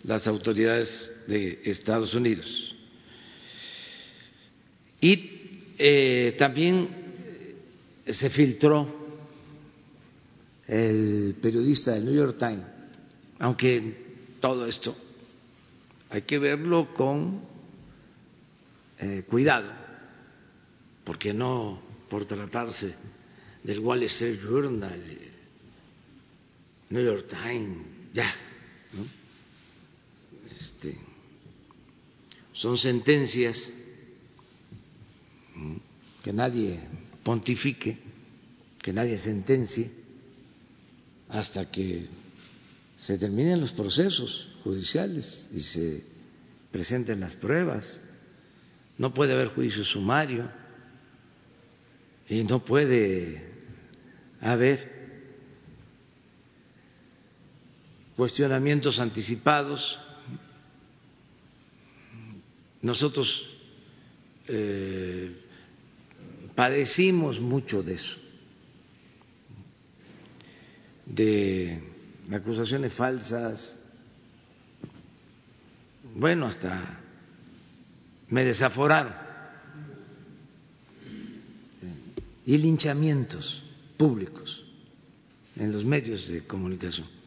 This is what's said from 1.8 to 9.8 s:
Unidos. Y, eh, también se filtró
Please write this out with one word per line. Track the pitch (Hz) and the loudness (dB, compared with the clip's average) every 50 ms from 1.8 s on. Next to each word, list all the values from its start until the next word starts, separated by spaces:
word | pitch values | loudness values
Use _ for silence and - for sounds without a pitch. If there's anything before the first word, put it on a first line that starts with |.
| - - 110 113 110 92 110 | 0 0 2 2 2 0 0
Unidos. | 120 123 117 110 85 - - - - - - - - - - - - - - - - - - - - - - - - - - - - - - - - - - - - - - - - - - _ - - - _ _ _ - _ - | 2 2 2 2 0 -4 -6 -6 -6 -6 -8 -14 -16 -20 -20 -20 -20 -20 -20 -20 -20 -20 -20 -20 -20 -20 -20 -18 -18 -16 -16 -16 -16 -16 -16 -18 -18 -18 -20 -20 -20 -20 -20 -20 -20 -20 -20 _ -20 -20 -20 _ _ _ -20 _ 6
Y, | 151 170 202 - - - - - - - - - - - - - | 8 8 8 8 4 -12 -16 -16 -16 -18 -18 -18 -18 -18 -2 6
eh, | 147 147 143 139 135 131 127 123 120 120 113 | 8 8 10 10 8 6 6 4 4 2 4
también | - 143 139 123 143 165 175 185 185 175 - - - - - - - - - - - - - - - - - - - - - - - - | 4 4 4 4 4 4 6 6 4 2 0 -6 -12 -14 -14 -14 -14 -14 -16 -14 -14 -16 -16 -16 -18 -20 -20 -20 -20 -20 -20 -20 -10 -6
se | - 113 - 139 131 | -4 -2 0 0 2
filtró | - 139 147 131 113 - 147 147 151 151 143 147 - - - - - - - - - - - - - - - - - - | 6 6 6 6 6 6 6 6 6 6 2 -2 -6 -12 -12 -14 -14 -16 -18 -20 -20 -20 -20 -20 -20 -20 -20 -20 -20 -20